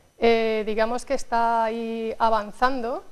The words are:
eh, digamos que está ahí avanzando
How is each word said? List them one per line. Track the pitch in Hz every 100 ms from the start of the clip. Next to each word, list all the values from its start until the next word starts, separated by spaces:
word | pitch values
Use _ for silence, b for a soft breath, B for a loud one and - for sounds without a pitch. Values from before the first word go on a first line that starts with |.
| b -
eh, | 233 226 226 220 214
digamos | 214 220 247 -
que |
está | 254 - 233 233 233
ahí | 226 233 226 226 226 -
avanzando | 226 214 208 - 254 269 226 330 -